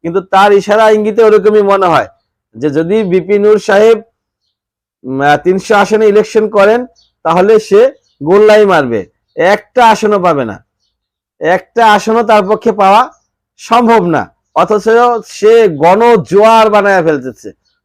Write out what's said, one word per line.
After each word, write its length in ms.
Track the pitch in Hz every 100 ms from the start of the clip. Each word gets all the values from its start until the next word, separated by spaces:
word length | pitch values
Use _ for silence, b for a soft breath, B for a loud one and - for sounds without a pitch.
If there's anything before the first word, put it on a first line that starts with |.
কিন্তু 160 | 170 180
তার 280 | 185 190 202
ইশারা 320 | 202 196 214 220
ইঙ্গিতে 320 | 214 214 214
ওরকমই 380 | 220 214 196 214
মনে 260 | 202 196 185
হয় 200 | 151 101 _ _ _ _ 110
যে 140 | 147
যদি 280 | 139 165 214
বিপি 320 | 202 180 170 202
নূর 180 | 208 214
সাহেব, 380 | - 202 220 220 - _ _ _ _ _ _ _ _ _
উম, 180 | 127 131
আহ, 160 | 143 147
তিনশো 380 | 175 185 - 214
আসনে 300 | 196 214 220
ইলেকশন 420 | 202 - 220 214
করেন, 300 | 214 196 233 247 _ _ _ 160
তাহলে 280 | 170 196 220
সে 220 | 208 202 262 - _ _
গোল্লাই 420 | 143 196 214 214 202
মারবে, 340 | 175 131 113 90 _ _ -
একটা 460 | 170 208 _ - 226
আসনও 300 | 214 214 208
পাবে 240 | 180 147 117
না, 200 | 95 _ _ _ _ _ _ _ _
একটা 420 | 156 185 - - 226
আসনও 300 | 208 214 226
তার 200 | 220 214 190
পক্ষে 220 | 214 226
পাওয়া 300 | 202 190 208 262 _ _ _ _ _
সম্ভব 440 | - 233 233 226 175
না। 280 | 151 92 _ _ -
অথচ 300 | 175 214 220 226 240 233 -
সে 280 | - 208 233 214
গণজোয়ার 1000 | 147 160 196 240 226 135 196 220 226 220
বানায় 340 | 208 202 190
ফেলতেছে, 460 | 160 147 127 113 107 - _ _